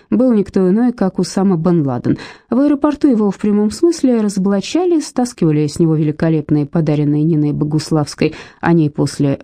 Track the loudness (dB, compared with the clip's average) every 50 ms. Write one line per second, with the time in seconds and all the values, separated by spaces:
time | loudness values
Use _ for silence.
0 | _ -4 0 2 2 2 2 2 0 0 0 0 2 2 2 2 2 0 0 0
1 | -2 -2 0 -2 -4 -2 -2 0 2 2 0 2 2 2 2 2 2 0 -2 -4
2 | -2 -4 -4 -4 -6 -18 -20 -20 _ -4 0 0 2 2 0 0 0 -2 -2 2
3 | 2 2 2 2 0 0 -2 -2 -2 0 0 2 0 0 -2 0 0 0 0 2
4 | 0 0 2 2 0 -2 -2 -2 -2 0 0 -2 -4 -2 -2 -2 0 2 0 0
5 | -2 -4 -4 -4 -4 -4 -2 0 0 2 2 2 0 -2 0 0 0 2 2 0
6 | 0 -2 -2 -2 -2 0 0 -2 0 0 0 0 0 -2 -2 -2 0 0 0 0
7 | 0 0 0 0 0 2 2 0 0 0 -2 -2 -2 -2 -2 -4 -2 0 -2 -2
8 | -2 -2 -4 -2 -2 -2 -2 -6 -20 -20 -16 -6 0 2 2 2 2 0 0 -2
9 | -4 -4 -2 -2 -2 -2 -2 -4